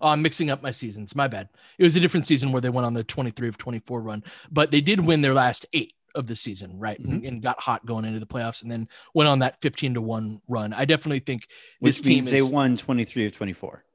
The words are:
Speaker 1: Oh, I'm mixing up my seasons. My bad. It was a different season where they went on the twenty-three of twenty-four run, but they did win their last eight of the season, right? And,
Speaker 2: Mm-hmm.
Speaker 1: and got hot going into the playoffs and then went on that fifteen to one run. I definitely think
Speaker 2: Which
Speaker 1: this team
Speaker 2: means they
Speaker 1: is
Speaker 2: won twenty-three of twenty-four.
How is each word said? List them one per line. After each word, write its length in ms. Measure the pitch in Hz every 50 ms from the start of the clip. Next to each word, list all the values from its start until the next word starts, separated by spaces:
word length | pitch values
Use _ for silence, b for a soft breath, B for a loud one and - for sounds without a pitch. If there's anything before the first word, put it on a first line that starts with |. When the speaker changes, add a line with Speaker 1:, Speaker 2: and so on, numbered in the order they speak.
Speaker 1:
Oh, 80 | - 156
I'm 120 | 151 151
mixing 280 | 156 160 - - 170 147
up 120 | 135 135
my 100 | 139 135
seasons. 440 | 120 - 127 110 101 107 104 98 -
My 120 | 143 139 131
bad. 220 | 110 95 98 - b b b b b b
It 60 | 180
was 120 | 170 151
a 40 | 180
different 260 | 170 170 - 175 131 -
season 240 | 156 131 135 135
where 100 | 131 127
they 80 | 120 127
went 160 | 120 127 123
on 80 | 120 117
the 100 | 117 110
twenty-three 440 | - - 139 127 120 104 - 120 117
of 100 | 107 -
twenty-four 440 | - 127 120 110 - - 123 117
run, 220 | 113 110 107 107 B B B B B B
but 200 | 151 151 151 151
they 100 | 147 147
did 240 | 143 170 214 190 170
win 160 | 160 165 151
their 120 | 143 135 135
last 320 | 135 127 123 117 - - - -
eight 200 | 151 113 - _ _ _ _ -
of 120 | 147 127 113
the 80 | 117
season, 440 | - - 120 101 92 95 92 90 95
right? 200 | 110 107 104 -
And, 140 | - - 139
Speaker 2:
Mm-hmm. 140 | 196 120 135
Speaker 1:
and 140 | 123 113
got 180 | 107 127 123 -
hot 260 | - 131 117 113 -
going 200 | 117 117 110 110
into 140 | 110 110 110
the 80 | 107 -
playoffs 340 | - 127 117 117 113 -
and 100 | - 117
then 160 | 117 113 113 B B B B B -
went 140 | 160 151 151
on 120 | 139 135
that 220 | 131 131 - _
fifteen 320 | - 143 - - 151 131 123
to 60 | 120
one 400 | 113 110 113 110 110 107 107 101 _ -
run. 260 | 120 113 104 107 107
I 120 | - 139
definitely 340 | 143 160 151 - 156 143 131
think 280 | - - 131 120 - B B B B B B B
Speaker 2:
Which 180 | - 147 135 -
Speaker 1:
this 40 |
team 120 | 143 135 131
Speaker 2:
means 160 | 131 127 127
they 60 | 135 139
Speaker 1:
is 60 | 135 131
Speaker 2:
won 280 | 139 147 135 127 123 113
twenty-three 480 | - - 131 120 113 - - 127 107
of 60 | 104
twenty-four. 520 | - - 104 98 92 - - 90 - - _ _ _